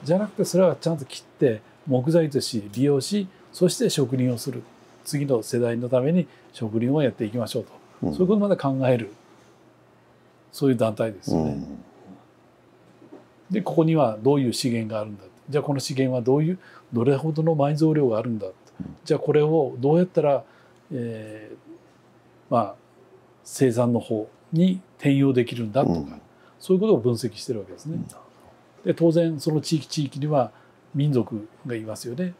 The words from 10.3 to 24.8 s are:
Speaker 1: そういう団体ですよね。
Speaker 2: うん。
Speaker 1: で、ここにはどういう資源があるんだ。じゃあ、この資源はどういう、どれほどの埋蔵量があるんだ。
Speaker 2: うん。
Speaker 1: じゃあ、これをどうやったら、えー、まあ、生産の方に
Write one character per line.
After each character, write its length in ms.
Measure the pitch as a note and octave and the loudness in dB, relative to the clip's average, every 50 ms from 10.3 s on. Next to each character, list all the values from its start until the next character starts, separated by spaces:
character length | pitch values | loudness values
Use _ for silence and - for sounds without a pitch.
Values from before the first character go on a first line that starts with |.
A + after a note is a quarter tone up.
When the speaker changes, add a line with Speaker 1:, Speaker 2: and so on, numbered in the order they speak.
| _ _ _ _ | _ _ _ _
Speaker 1:
そ 160 | - - D3 C#3 | -6 0 2 2
う 20 | |
い 40 | C3 | 4
う 20 | |
団 180 | A2+ A#2 A2+ G#2 | 4 2 0 0
体 180 | G#2+ A#2 A2+ | -2 -4 -4
で 100 | G2+ - | -4 -8
す 120 | - - - | -6 -2 -2
よ 100 | - D#2+ | 0 0
ね。 80 | D2+ | -2
Speaker 2:
う 20 | C#2+ | -4
ん。 300 | C#2 C#2 C#2+ C#2+ - - - _ - - - - - _ _ _ _ _ _ _ _ _ _ _ _ _ _ _ _ - - - - - _ _ _ _ _ | -6 -8 -12 -14 -16 -18 -20 _ -20 -20 -20 -20 -20 _ _ _ _ _ _ _ _ _ _ _ _ _ _ _ _ -20 -20 -20 -20 -20 _ _ _ _ _
Speaker 1:
で、 120 | F#3 G#3+ | -4 -4
こ 140 | - D3+ D3 | -4 0 0
こ 80 | D#3+ D#3+ | 2 2
に 120 | D#3+ D#3+ | 4 4
は 220 | D#3+ C#3 A#2 G#2+ G#2+ | 4 2 2 0 0
ど 120 | G#2+ C3+ C#3+ | 2 2 2
う 60 | C#3+ | 4
い 80 | C3 A#2+ | 2 0
う 40 | |
資 160 | G#2+ - - B2+ | -2 -2 -2 -2
源 240 | A#2 A#2 A2+ G#2+ | -2 -2 -4 -4
が 80 | A2+ G#2+ | -6 -6
あ 40 | G#2+ | -6
る 60 | A2 | -8
ん 60 | G#2 | -10
だ。 80 | G2+ - - _ _ _ - | -16 -18 -20 _ _ _ -4
じ 80 | C3 | -4
ゃ 60 | D3 | -2
あ、 20 | C3+ | -2
こ 80 | - | 0
の 80 | C#3+ C3+ | -2 -2
資 140 | - - C#3+ | -4 -4 -2
源 200 | B2+ C3+ B2+ B2+ | 0 0 0 0
は 60 | B2+ | 0
ど 160 | A#2 B2+ C3 | 2 2 4
う 80 | D3 D#3 | 4 2
い 80 | E3 | 0
う、 60 | F#3 F#3 - - - - - _ | -2 -4 -8 -20 -20 -20 -18 _
ど 120 | - A#2+ - | -2 0 2
れ 120 | C#3+ C#3 | 2 2
ほ 160 | C3+ D3 D#3+ | 2 0 -4
ど 100 | D#3 D#3 | -2 0
の 140 | D#3 E3 E3 | 0 0 2
埋 220 | D3 C#3 C#3+ D3+ D3 | 2 2 0 2 2
蔵 160 | D#3+ D#3+ D#3 | 2 2 4
量 140 | D3+ C#3+ B2 | 4 2 2
が 80 | A2 G#2+ | 2 0
あ 40 | |
る 60 | A#2 B2 | -2 -2
ん 100 | A2+ G#2+ | -4 -4
だ。 100 | G2+ F#2 | -6 -10
Speaker 2:
う 20 | |
ん。 20 | - _ _ - _ _ F#2 - - - _ | -12 _ _ -20 _ _ -14 -14 -14 -16 _
Speaker 1:
じ 80 | - D#3+ | -2 -2
ゃ 20 | |
あ、 40 | - | 0
こ 120 | - D3+ | 0 0
れ 80 | C#3+ D3+ | 0 2
を 340 | D3 D3+ D#3+ E3 C#3+ B2 C3 B2 | 2 2 2 2 0 0 -4 -2
ど 160 | A#2+ C#3 D#3 | 0 2 4
う 40 | E3+ | 4
や 60 | F3+ | 2
っ 20 | |
た 140 | F3+ - E3+ | 2 0 0
ら、 240 | D3 D3 C#3+ B2+ - - - _ _ _ _ _ _ _ | 2 2 2 0 -2 -8 -20 _ _ _ _ _ _ _
え 580 | E3 B2+ A#2 A#2 A2+ A2 G#2+ G#2+ G#2+ G#2+ G#2+ A2 | -8 -8 -6 -8 -8 -10 -12 -14 -16 -16 -18 -18
ー、 40 | A2+ A2+ _ - - - _ _ _ _ _ _ _ _ _ _ _ _ _ _ | -20 -20 _ -20 -20 -20 _ _ _ _ _ _ _ _ _ _ _ _ _ _
ま 80 | C3+ A#2 | 0 0
あ、 160 | A2 - - _ _ _ _ _ - _ - - _ _ _ _ _ | 0 0 -6 _ _ _ _ _ -20 _ -20 -20 _ _ _ _ _
生 280 | - - - C#3 C3 | -16 -2 2 2 2
産 200 | A2+ A#2+ B2 A#2+ | 4 2 2 2
の 80 | A#2+ A2+ | 2 0
方 280 | - - A2+ G#2+ G#2+ - _ _ _ _ | 0 -2 -4 -4 -4 -6 _ _ _ _
に 280 | - D#3+ F3 F#3 F#3 F#3 | 2 2 2 2 2 -2